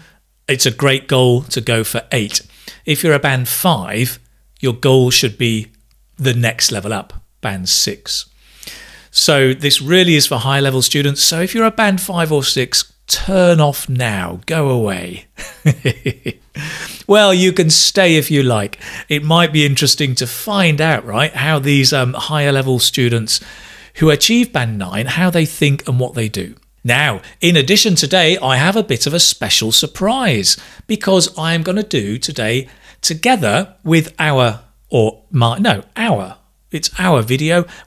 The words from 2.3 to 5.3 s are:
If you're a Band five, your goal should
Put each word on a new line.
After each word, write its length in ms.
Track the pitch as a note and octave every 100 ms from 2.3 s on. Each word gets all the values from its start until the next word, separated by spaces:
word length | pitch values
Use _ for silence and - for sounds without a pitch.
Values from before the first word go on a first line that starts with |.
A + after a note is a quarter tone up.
| - - _ - - -
If 180 | D3
you're 100 | E3+
a 60 | C#3+
Band 280 | C#3+ C3 B2
five, 720 | - F#3 C#3+ F#2+ G#2+ B2 - _ _ _ _
your 140 | C3+
goal 380 | A#2+ C3+ C3 B2+
should 260 | B2 B2+